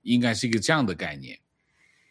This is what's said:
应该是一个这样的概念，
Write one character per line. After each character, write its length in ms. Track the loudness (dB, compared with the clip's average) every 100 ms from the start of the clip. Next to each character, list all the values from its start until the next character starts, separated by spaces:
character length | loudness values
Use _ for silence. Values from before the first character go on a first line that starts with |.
应 180 | 0 2
该 120 | 2
是 140 | 0 0
一 20 |
个 80 | 0
这 140 | 2
样 140 | 2 2
的 100 | -2
概 220 | -6 -8
念， 200 | -14 -18 _ _ _ _ _ _ _